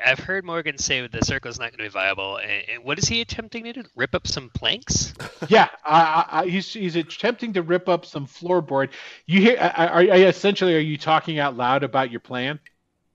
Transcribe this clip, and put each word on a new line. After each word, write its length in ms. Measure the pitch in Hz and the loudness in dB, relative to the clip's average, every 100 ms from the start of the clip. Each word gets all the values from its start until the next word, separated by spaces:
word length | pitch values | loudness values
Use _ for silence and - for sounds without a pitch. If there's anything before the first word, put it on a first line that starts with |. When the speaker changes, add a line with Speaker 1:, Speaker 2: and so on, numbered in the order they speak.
| 123 | 0
Speaker 1:
I've 140 | 131 | -2
heard 260 | - 190 180 | -2 -6 -6
Morgan 320 | 170 151 139 | -8 -6 -6
say 300 | - 131 123 | -4 -4 -4
the 180 | 113 - | -4 -2
circle's 320 | 135 127 117 | -4 -6 -10
not 120 | 117 | -10
gonna 120 | 113 | -10
be 60 | 107 | -10
viable. 480 | 98 95 98 98 98 | -2 -2 -2 -4 -6
And, 260 | 101 101 101 | -6 -6 -6
and 140 | 120 | -10
what 160 | 123 160 | -8 -4
is 80 | 202 | -2
he 140 | 233 | -2
attempting 420 | 233 - 220 233 | -6 -10 -12 -12
to 100 | 233 | -14
do? 100 | 247 220 - | -14 -14 -6
Rip 180 | 127 | -4
up 140 | 175 - | -4 -6
some 220 | - 127 | -8 -8
planks? 640 | - 120 220 - - - - | -6 -4 -4 -4 -4 -6 -10
<laughs> 40 | - - 143 | -16 -10 4
Speaker 2:
Yeah. 200 | 214 170 - | 6 4 0
I, 180 | - 165 | 2 4
I, 240 | 160 160 170 151 | 6 2 0 -2
I, 60 | 180 | -2
he's, 240 | 185 - | -2 -6
he's 240 | 220 185 165 | -6 -4 -4
attempting 580 | 160 - 214 240 233 | -6 -4 -4 -2 -4
to 100 | 190 | -4
rip 260 | 165 175 180 | 0 0 2
up 160 | 175 - | -2 -2
some 220 | 151 139 | -10 -10
floorboard. 600 | - 170 180 156 139 131 - - - - | -8 -2 0 0 0 0 -4 -18 -14 0
You 160 | 185 | 4
hear? 160 | 214 247 | 6 4
I, 80 | 175 | 2
I, 180 | 170 165 | 2 2
are, 60 | 165 185 | 6 6
are 60 | 185 | 8
you, 100 | 190 | 6
essentially, 480 | 175 196 196 185 160 | 6 0 2 2 2
are 40 | |
you 180 | 156 147 | 0 -4
talking 400 | 160 156 165 156 | 0 0 0 -2
out 180 | 143 120 | -2 -2
loud 240 | 123 139 | 0 0
about 280 | 135 131 131 | 0 0 -2
your 80 | 117 | -4
plan? 400 | - 127 131 156 - _ _ _ _ | -10 -8 -6 -8 -14 _ _ _ _